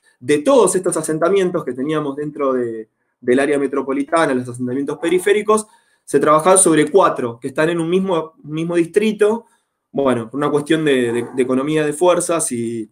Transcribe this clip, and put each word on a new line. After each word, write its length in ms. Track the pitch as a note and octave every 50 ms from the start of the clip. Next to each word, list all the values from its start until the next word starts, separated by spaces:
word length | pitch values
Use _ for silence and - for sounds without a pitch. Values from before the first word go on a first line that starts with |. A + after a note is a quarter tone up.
| _ _ _ _
de 200 | B2 C3+ - D4
todos 360 | - C4+ C#4+ A#3+ G3 F3+ -
estos 220 | F3+ F#3 F3+ -
asentamientos 680 | E3 D#3+ - D#3 D#3 E3+ F3 G3 G3 F#3 F3 F3 D#3+ D3+
que 100 | C3 B2
teníamos 420 | C3 C3 D3+ D#3 D3+ D3+ C#3 C3+
dentro 380 | D3 D3+ D3+ D3 D3 C#3+ C3 B2+
de, 360 | B2 A#2+ A#2 A2+ A2 A2 _ _ _ _ _ _ _
del 200 | B2 A#2+ B2+ C#3
área 200 | C#3+ D3 C#3+ C#3
metropolitana, 760 | C#3 B2+ C#3 C#3 B2+ C3+ C3+ C#3 C#3 - E3+ E3 D#3+ C#3+ B2+
los 160 | B2 B2 B2
asentamientos 480 | A#2+ B2+ B2+ B2 B2+ C#3 C#3+ C#3+ D3
periféricos, 720 | - E3+ E3+ F3+ F3+ - G3+ G3+ G#3+ G#3 G#3 A3 G#3+ G#3+ _ _ _ _ _ _ _ _
se 160 | - - C3+
trabajaba 380 | C#3+ D3+ D3+ D#3 D#3 F#3 F#3
sobre 320 | F#3 - E3+ D#3+ D#3 C#3 -
cuatro, 500 | - F#3+ F3 D#3+ - C#3 B2+ A#2 A#2+ -
que 100 | - C3
están 200 | - D#3 D#3 E3+
en 100 | F3 E3
un 100 | E3 E3
mismo, 440 | F3+ F#3+ F#3+ F#3+ F3 D#3+ D#3 - _ _ -
mismo 320 | D3 D3+ D#3+ E3 E3+ E3+
distrito, 720 | E3+ D#3+ E3 - G#3 A3 A3 G3+ - G#3 G#3 A3+ A3+ - _ _ _ _ _ _ _ _ _ -
bueno, 360 | C#3 C#3 B2+ A#2+ A#2 A2 A2
por 80 | C3
una 120 | C#3+ D3 C#3+
cuestión 340 | D3 C#3+ C#3+ - D#3+ D#3+ D#3
de, 280 | D3 C3+ B2+ B2 A#2+
de, 160 | A#2 A#2+ A#2 - -
de 80 | C3
economía 440 | B2 B2+ C3 C3 C#3 D3+ D#3 D#3 D3+
de 80 | D3 D3
fuerzas 580 | - F3+ F3 E3+ E3+ E3 - E3+ D#3+ - -
y, 380 | B2 A#2 A#2 A2+ A#2 A2+ G#2 -